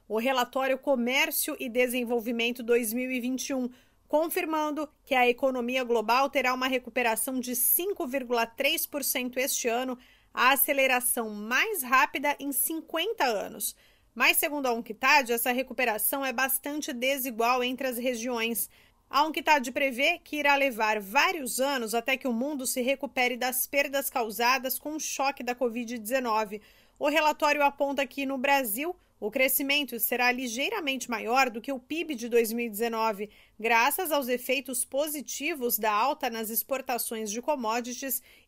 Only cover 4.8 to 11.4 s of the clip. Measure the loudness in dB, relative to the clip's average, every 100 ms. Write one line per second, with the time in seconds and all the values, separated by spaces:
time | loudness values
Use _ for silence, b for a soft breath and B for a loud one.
4.8 | -6 _ 0 4 4 4 0 0 -2 -2
5.8 | 0 0 4 2 4 2 0 0 0 -2
6.8 | -2 -2 0 0 -2 -4 -4 -2 2 2
7.8 | 0 -4 -2 -4 0 0 0 0 0 0
8.8 | -4 -4 -2 -2 -2 -2 -2 0 0 0
9.8 | -2 -6 B B B 2 4 4 2 2
10.8 | 4 4 2 -2 -4 -6